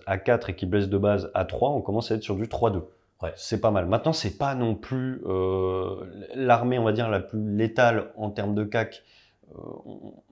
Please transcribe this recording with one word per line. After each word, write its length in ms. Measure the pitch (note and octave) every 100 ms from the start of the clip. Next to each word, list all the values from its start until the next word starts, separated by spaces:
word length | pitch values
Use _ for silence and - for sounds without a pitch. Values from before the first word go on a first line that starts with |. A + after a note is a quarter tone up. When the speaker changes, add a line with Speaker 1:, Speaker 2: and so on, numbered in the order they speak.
| -
Speaker 1:
à 100 | F#2+
quatre 320 | A2 A#2+ -
et 60 | F#2
qui 100 | F#2
blesse 220 | G2+ G2
de 100 | G2
base 320 | G#2 G#2 F#2 F#2+
à 100 | F#2
trois, 240 | - C3
on 120 | C#3+
commence 280 | - G#2 -
à 40 | A2+
être 80 |
sur 120 | - G2
du 100 | A2+
trois 240 | - A#2
deux. 140 | F#2+ E2 _ _ _
Speaker 2:
Ouais. 120 | E2+ -
Speaker 1:
C'est 240 | - A2
pas 80 | A2+
mal. 160 | G#2 F2
Maintenant, 280 | G#2+ D#3
c'est 240 | D#3 G#2 -
pas 180 | C#3 C3
non 180 | A#2
plus, 480 | G#2 - C3 C3 C3 -
euh, 680 | F#2+ F#2 F#2+ F#2 F#2 F#2 F#2+ F#2 G2 G2
l'armée, 460 | B2 C3 A#2 A#2+ B2
on 60 | A2+
va 80 |
dire, 160 | G#2+ A#2
la 100 | G2+
plus 360 | - A2 G#2+ G#2
létale 580 | A2+ A2+ A#2+ A2+ - -
en 140 | G#2+
termes 240 | G#2 G2+ G#2
de 80 |
cac. 400 | G#2+ A2+ G#2+ - _ _ _ _ _
Euh, 60 | - D#2 - -
on, 280 | G2+ - - _